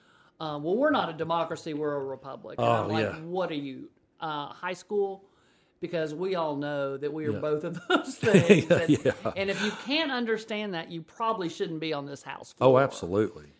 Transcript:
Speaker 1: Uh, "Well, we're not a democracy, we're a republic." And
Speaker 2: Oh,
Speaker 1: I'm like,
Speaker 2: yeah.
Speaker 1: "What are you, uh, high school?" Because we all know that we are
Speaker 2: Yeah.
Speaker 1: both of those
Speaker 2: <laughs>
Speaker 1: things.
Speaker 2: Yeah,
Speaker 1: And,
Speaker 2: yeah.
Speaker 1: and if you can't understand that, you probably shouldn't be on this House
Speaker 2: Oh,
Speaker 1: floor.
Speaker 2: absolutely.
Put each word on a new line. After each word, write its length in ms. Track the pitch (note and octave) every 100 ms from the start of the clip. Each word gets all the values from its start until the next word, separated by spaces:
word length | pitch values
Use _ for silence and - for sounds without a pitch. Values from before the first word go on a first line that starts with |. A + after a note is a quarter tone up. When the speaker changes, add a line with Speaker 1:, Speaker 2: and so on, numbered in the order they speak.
| _ _ _ -
Speaker 1:
Uh, 180 | D#3 D3
"Well, 120 | D#3 A3
we're 140 | D4+
not 180 | B3 E3
a 20 |
democracy, 640 | D#3 D#3+ E3 D#3+ D#3 E3
we're 220 | D3 D3+ C#3+
a 80 |
republic." 540 | C3+ C3 C3+ C3 - B2
And 80 | A#2
Speaker 2:
Oh, 40 | A2+
Speaker 1:
I'm 40 | G2+
like, 160 | G#2+
Speaker 2:
yeah. 160 | G2+ D#3
Speaker 1:
"What 300 | E3 F3+ E3+
are 40 |
you, 360 | D3+ C#3 C3 - _ _ -
uh, 260 | D#3+ D3 D3
high 260 | - F3+
school?" 520 | F3+ - G#3 G3 F#3+ - _ _ _ _ -
Because 340 | E3+ E3 D#3
we 220 | D3+ F#3+ F3
all 180 | D#3
know 420 | C#3+ D3 C#3+ C#3 C#3
that 160 | D3
we 140 | D#3 D3+
are 60 |
Speaker 2:
Yeah. 60 | G#2
Speaker 1:
both 240 | D3+ D3+
of 120 | E3 E3+ -
those 260 | F4+ -
Speaker 2:
<laughs> 40 | -
Speaker 1:
things. 480 | A3+ G3 E3+ E3+ -
Speaker 2:
Yeah, 60 | D3+
Speaker 1:
And, 220 | D#3+ D3+
Speaker 2:
yeah. 280 | B2+ - A2 F#3
Speaker 1:
and 140 | G3
if 100 | F#3
you 80 | G#3 -
can't 280 | A3+ D#4 D4+
understand 640 | B3 A3+ A3 A3 G#3+ G#3
that, 180 | E3 F3
you 100 | E3
probably 460 | - - A3+ F#3+ E3
shouldn't 320 | - F3+ D#3
be 120 | D#3+
on 140 | D3 C#3+
this 160 | C#3
House 320 | C#3 - - -
Speaker 2:
Oh, 60 | B2+
Speaker 1:
floor. 120 | C3
Speaker 2:
absolutely. 640 | C3+ - F2 G2+ G#2+ - -